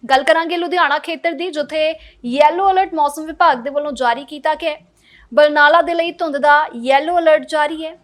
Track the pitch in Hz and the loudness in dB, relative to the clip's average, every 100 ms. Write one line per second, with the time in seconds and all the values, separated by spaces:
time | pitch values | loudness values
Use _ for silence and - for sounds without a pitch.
0 | 233 269 277 320 330 349 339 349 311 294 | 0 0 2 0 0 -4 -4 0 0 -2
1 | 302 320 339 302 349 302 294 311 311 320 | -6 -6 -6 -6 -8 -6 -6 -2 -2 -4
2 | - _ 240 254 302 339 392 381 381 320 | -14 _ -8 2 2 4 0 0 0 -2
3 | 285 285 311 320 349 269 240 285 294 254 | -4 -4 -12 0 2 2 -2 -6 -6 -4
4 | 247 240 277 302 311 302 330 302 _ _ | -2 -2 -6 -6 -4 -4 -4 -8 _ _
5 | _ _ _ 233 - 302 294 330 330 339 | _ _ _ 2 4 6 6 6 2 -2
6 | 339 339 339 285 294 294 311 240 233 269 | -4 -4 -6 0 4 4 2 -6 0 0
7 | 311 349 330 311 262 311 294 311 320 349 | 2 0 2 2 0 -2 -2 -4 -12 -14